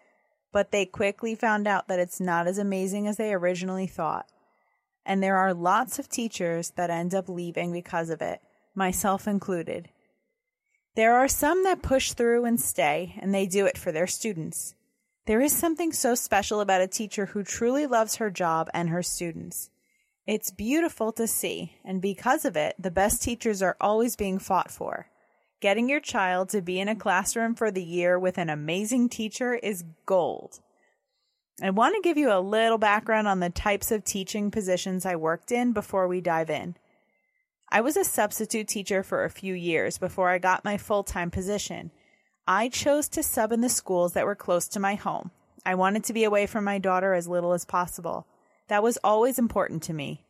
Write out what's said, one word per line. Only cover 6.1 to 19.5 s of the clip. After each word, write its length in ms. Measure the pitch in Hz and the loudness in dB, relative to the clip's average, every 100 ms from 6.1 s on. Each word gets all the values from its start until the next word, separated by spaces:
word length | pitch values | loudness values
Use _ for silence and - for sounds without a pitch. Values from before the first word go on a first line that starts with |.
| - 226 - 175 165 170 - | -6 -4 -2 -2 -2 -4 -4
that 120 | 175 | -2
end 240 | 170 175 | -2 -2
up 140 | 190 185 | -2 -4
leaving 460 | 175 175 165 175 | -6 -6 -4 -4
because 360 | 175 175 170 165 | -4 -4 -4 -4
of 120 | 160 | -4
it, 180 | - - _ _ _ | -6 -8 _ _ _
myself 540 | 190 185 185 214 196 - | -2 -2 0 0 0 0
included. 640 | 202 - 180 165 - 175 _ _ _ _ _ _ _ _ _ _ - | -2 -2 -4 -4 -8 -10 _ _ _ _ _ _ _ _ _ _ 2
There 200 | 226 240 | 4 6
are 120 | 269 | 4
some 380 | - 294 359 381 | 2 2 2 2
that 180 | 359 | 0
push 300 | - 269 - | 2 0 0
through 320 | - 233 233 240 | 0 2 2 2
and 140 | 233 | 0
stay, 560 | - - 156 156 180 185 | 0 0 2 0 -4 -6
and 160 | 190 196 | -2 0
they 100 | 196 | 2
do 200 | 196 196 | 2 2
it 120 | - | 0
for 140 | 185 | -2
their 160 | 156 185 | -2 -2
students. 680 | - 226 170 160 - - - _ _ _ _ - | -2 -4 -4 -6 -8 -10 -14 _ _ _ _ 0
There 140 | 220 | 4
is 120 | 285 | 4
something 380 | - 339 320 339 | 2 0 0 -2
so 240 | - 247 240 | 0 2 0
special 460 | - 202 208 214 | 2 0 2 0
about 200 | 202 190 | 2 4
a 60 | 185 | 2
teacher 400 | - 214 - 196 | -2 -6 -4 -4
who 160 | 208 | -4
truly 440 | 190 - 233 269 294 | -6 -2 0 2 2
loves 280 | 233 220 - | 2 2 -2
her 160 | 220 | -4
job 380 | 175 170 160 160 | -2 0 0 -2
and 160 | - 170 | -2 -2
her 140 | 170 | -2
students. 640 | 175 - 170 170 175 | -2 -4 -6 -8 -10